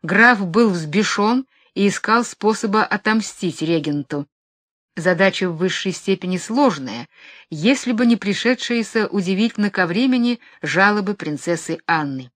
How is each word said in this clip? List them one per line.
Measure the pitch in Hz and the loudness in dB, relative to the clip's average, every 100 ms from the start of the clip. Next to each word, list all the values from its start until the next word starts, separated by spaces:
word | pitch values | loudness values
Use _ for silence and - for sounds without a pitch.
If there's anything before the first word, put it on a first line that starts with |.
граф | 165 190 233 233 190 | 0 6 6 6 2
был | 175 233 | 2 4
взбешён | 175 156 170 214 - 208 254 269 _ _ | 2 -2 0 0 0 2 0 -2 _ _
и | - 202 | 0 0
искал | - - 226 | 0 2 2
способа | 233 - 208 220 220 208 | 0 -2 -2 0 0 0
отомстить | - 202 - 220 208 - 180 - | 0 -2 0 0 -2 -6 -6 -4
регенту. | 160 165 151 147 143 147 147 _ _ _ _ _ _ - | 0 0 0 -4 -4 -6 -8 _ _ _ _ _ _ -4
Задача | 170 175 190 - 190 | 0 4 2 2 -4
в | 160 | -2
высшей | 185 - 190 | -2 -2 -6
степени | 175 - 185 185 180 | -6 -2 -2 -2 -6
сложная, | - 233 277 156 127 110 143 _ - - - | -4 2 2 0 -8 -10 -12 _ -20 -20 -12
если | 160 180 269 240 | -2 0 0 0
бы | 226 240 | 0 2
не | 233 | 2
пришедшиеся | 196 196 233 254 - 240 220 226 214 | 0 -2 0 -2 -2 -4 -2 -2 -2
удивительно | 202 180 190 226 - 208 | -2 -2 0 0 0 -4
ко | 196 175 | -2 -2
времени | 180 262 254 240 240 - _ | 0 2 2 0 -2 -8 _
жалобы | 147 151 196 208 196 202 | -4 2 2 2 -2 -4
принцессы | 160 147 - 165 - 165 - | -6 -6 -4 -4 -4 -8 -2
Анны. | 165 143 135 127 | -2 -2 -6 -12